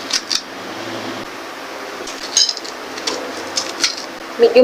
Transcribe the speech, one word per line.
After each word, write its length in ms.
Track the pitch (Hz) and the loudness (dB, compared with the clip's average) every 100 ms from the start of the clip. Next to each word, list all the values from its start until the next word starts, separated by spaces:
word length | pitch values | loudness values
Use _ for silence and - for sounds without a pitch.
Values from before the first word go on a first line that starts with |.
| - - - - - - - - - - - - - - - - - - - - - - - - - - - - - - - - - - - - - - - - - - - - | -2 -2 0 -2 -4 -10 -10 -8 -6 -6 -6 -8 -8 -10 -10 -10 -10 -10 -10 -10 -10 -8 0 2 2 0 -6 -10 -8 -6 -4 -4 -6 -6 -4 -4 -4 -2 -2 -2 -8 -10 -4 6
Medyo 240 | 233 247 | 8 12